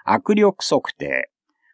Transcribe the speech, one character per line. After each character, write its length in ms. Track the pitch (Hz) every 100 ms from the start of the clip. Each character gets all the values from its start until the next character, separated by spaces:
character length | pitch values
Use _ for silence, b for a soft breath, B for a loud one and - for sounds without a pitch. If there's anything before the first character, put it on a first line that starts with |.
| b
握 260 | 214 - 208
力 280 | 208 190
測 320 | - 143 - -
定。 340 | 71 65 - _ _ _ _